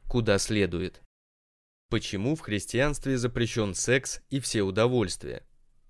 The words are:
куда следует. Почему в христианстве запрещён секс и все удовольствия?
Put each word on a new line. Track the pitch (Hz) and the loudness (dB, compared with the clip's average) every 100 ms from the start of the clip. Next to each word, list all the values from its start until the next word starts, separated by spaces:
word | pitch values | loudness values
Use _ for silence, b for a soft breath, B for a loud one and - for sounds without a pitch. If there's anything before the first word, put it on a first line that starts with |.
| - | -2
куда | 123 110 98 | 2 4 4
следует. | - 107 92 87 90 - - _ _ _ _ _ _ _ - | 2 2 2 0 -4 -8 -20 _ _ _ _ _ _ _ -4
Почему | 113 - 98 117 160 | -2 -2 -2 -2 -2
в | |
христианстве | - 104 - 117 147 139 139 127 | -2 -4 0 0 2 0 -2 0
запрещён | 120 120 117 120 101 | 0 0 -2 0 -2
секс | 87 - 131 - - - | 0 2 2 0 -10 -6
и | 135 | -6
все | - 110 | -2 0
удовольствия? | 98 95 120 123 95 - 67 62 - _ _ _ | 2 2 2 2 0 -4 -8 -12 -14 _ _ _